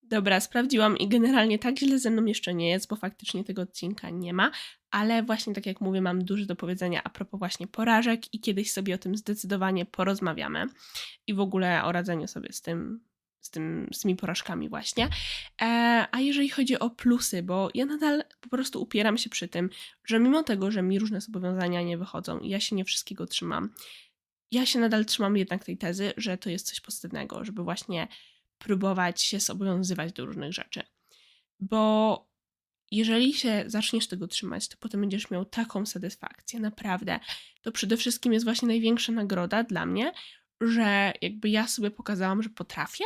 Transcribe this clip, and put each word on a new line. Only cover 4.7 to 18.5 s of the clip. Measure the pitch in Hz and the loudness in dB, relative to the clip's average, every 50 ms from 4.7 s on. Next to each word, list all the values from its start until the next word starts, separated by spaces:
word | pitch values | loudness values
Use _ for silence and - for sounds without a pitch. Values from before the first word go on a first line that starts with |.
| - _ _ _ | -16 _ _ _
ale | - 202 208 220 233 233 220 | 0 0 2 4 2 2 2
właśnie | 226 220 220 - 226 202 | 0 -2 -2 -2 -4 -4
tak | 202 208 | -4 -4
jak | 208 190 - | -6 -4 -2
mówię, | 202 190 190 190 | 0 0 2 2
mam | 190 180 180 185 185 | 2 2 2 0 0
dużo | 185 196 208 202 | 0 0 -2 -2
do | 196 175 | -4 -4
powiedzenia | - - 170 180 185 180 180 175 - - | -4 -2 -4 -2 -2 -2 0 0 -2 -2
a | - | -4
propos | - - 196 - - 196 | -8 -10 -10 -10 -6 -6
właśnie | 190 180 - - 175 | -6 -6 -6 -8 -10
porażek | 190 - - 220 233 226 220 240 240 226 233 226 - - | -10 -4 -2 2 4 4 6 6 4 0 0 -2 -8 -10
i | 214 | -4
kiedyś | - 233 196 190 208 - | -2 -2 0 0 -2 -2
sobie | - 190 196 196 180 | -2 -2 -2 -2 -2
o | |
tym | 180 - 185 190 | -2 -2 -2 -4
zdecydowanie | 214 - - 208 208 - 185 196 190 190 190 190 180 180 | -4 -2 -4 -4 -4 -2 -2 0 0 2 2 2 0 -2
porozmawiamy | - - - 185 190 196 202 185 170 156 - - 71 - - - 269 - _ - - - - - - - _ _ | -4 -2 0 0 0 0 0 -2 -4 -2 -4 -4 -4 -2 -4 -4 -4 -6 _ -20 -14 -12 -12 -12 -12 -16 _ _
i | - 208 | -4 0
w | 196 | 0
ogóle | 202 190 196 190 185 180 175 160 - | 0 0 2 2 2 4 2 2 2
o | - | 2
radzeniu | 175 175 175 196 175 160 151 | 0 0 0 0 -2 -2 -4
sobie | - - - - - - | -6 -8 -10 -12 -10 -12
z | - | -10
tym, | - 165 165 170 156 - 214 233 _ _ _ _ _ _ _ _ _ | -8 -6 -6 -6 -6 -8 -10 -12 _ _ _ _ _ _ _ _ _
z | - | -12
tym, | - 160 156 160 165 165 - - - | -8 -8 -6 -4 -6 -6 -6 -8 -8
z | - | -2
tymi | - 202 185 | 0 0 0
porażkami | 185 - 170 180 - - - 175 170 156 156 | 0 -2 -4 -4 -4 -6 -6 -6 -6 -6 -6
właśnie. | - - - - - - 233 - - - - - - - - - _ - | -8 -8 -8 -6 -2 0 0 0 -2 -4 -6 -6 -8 -10 -10 -14 _ -2
E, | 226 226 233 233 233 233 240 233 214 - | 0 2 2 4 4 6 6 4 4 2
a | - 247 | 0 0
jeżeli | 269 277 285 285 285 277 | 2 2 4 4 2 2
chodzi | - - 262 254 254 - | 2 0 2 2 2 2
o | - 233 | 2 -2
plusy, | 233 - - 247 240 247 247 - - 180 175 | -2 2 4 4 4 4 2 -2 -2 -2 -2
bo | 180 180 190 196 214 - | 0 0 0 0 0 0
ja | 226 254 | 0 0
nadal | 277 302 294 311 302 294 294 302 _ - _ | 0 0 0 2 2 2 2 0 _ -12 _
po | - | -8
prostu | 240 | -4